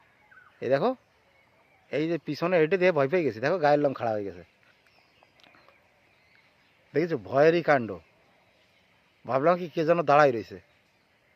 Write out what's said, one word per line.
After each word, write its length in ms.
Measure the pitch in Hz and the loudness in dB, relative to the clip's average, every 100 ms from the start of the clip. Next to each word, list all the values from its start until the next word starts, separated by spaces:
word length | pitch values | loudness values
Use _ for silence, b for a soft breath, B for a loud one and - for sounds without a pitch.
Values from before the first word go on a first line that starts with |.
| _ _ _ - - - | _ _ _ -20 -20 -10
এই 60 | 117 | -2
দেখো, 160 | 135 214 262 _ _ _ _ _ _ _ _ _ | 0 0 -4 _ _ _ _ _ _ _ _ _
এই 140 | 131 160 | -4 -2
যে 80 | 165 - | -4 -6
পিছনে 300 | 147 170 180 | -6 -2 0
হেঁটে 160 | 156 190 | 2 2
দিয়ে 100 | 180 156 | 2 2
ভয় 120 | 135 | 0
পেয়ে 120 | 180 143 | 0 -2
গেছি, 140 | 110 131 | -2 -4
দেখো 120 | 185 | 0
গায়ের 180 | 147 147 | 2 2
লোম 100 | 143 131 | 0 -2
খাড়া 120 | 117 107 | -6 -6
হয়ে 100 | 98 | -8
গেছে। 160 | 87 85 _ _ _ _ _ _ _ _ _ _ _ _ _ _ _ _ _ _ _ _ _ _ _ _ | -12 -20 _ _ _ _ _ _ _ _ _ _ _ _ _ _ _ _ _ _ _ _ _ _ _ _
দেখেছো, 240 | 143 170 147 95 | -4 -2 -4 -4
ভয়েরই 340 | 131 156 170 160 | 2 2 2 2
কাণ্ড। 200 | 143 110 90 - _ _ _ _ _ _ _ _ _ _ _ 110 | 0 -2 -10 -16 _ _ _ _ _ _ _ _ _ _ _ -6
ভাবলাম 300 | 131 156 175 | -2 0 0
কি 80 | 175 170 | -2 -4
কে 60 | 156 | 0
যেন 100 | 170 147 | 0 2
দাঁড়াই 220 | 147 147 117 | 4 4 2
রয়েছে। 220 | 98 92 - _ _ _ _ _ _ | -8 -16 -20 _ _ _ _ _ _